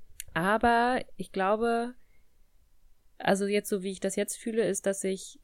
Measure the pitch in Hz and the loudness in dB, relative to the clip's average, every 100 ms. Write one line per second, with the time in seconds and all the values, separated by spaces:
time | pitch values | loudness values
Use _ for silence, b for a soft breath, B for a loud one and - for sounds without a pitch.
0 | - - - 160 185 220 240 233 247 254 | -12 -14 -6 0 2 4 4 4 4 0
1 | - - 185 190 190 214 233 233 240 - | -4 -10 -6 0 2 2 2 0 -2 -8
2 | - - - - _ _ _ - - - | -20 -20 -20 -20 _ _ _ -20 -20 -20
3 | _ - - 196 202 202 - 202 190 185 | _ -4 0 2 2 0 0 -2 -4 -4
4 | 196 202 214 - 233 220 185 196 196 190 | -2 -2 -4 -4 -2 0 2 2 -2 0
5 | 190 190 - - | -2 -4 -8 -8